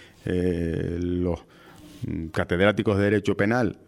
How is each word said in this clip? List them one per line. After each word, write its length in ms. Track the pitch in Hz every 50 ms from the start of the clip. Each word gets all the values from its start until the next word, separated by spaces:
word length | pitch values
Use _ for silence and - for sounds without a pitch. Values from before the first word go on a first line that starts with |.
| - - - - -
eh, 760 | - 90 90 87 90 87 85 85 82 82 - 87 87 87 85
los, 380 | 87 87 90 90 87 90 85 - - - - - - - - - - - - - -
mm, 200 | - 80 82 82
catedráticos 720 | 80 - - 87 - 87 87 98 104 101 98 101 110 101 98
de 60 | 101
Derecho 320 | 101 107 104 - - 98
Penal 420 | - 101 104 117 127 120 98 - - -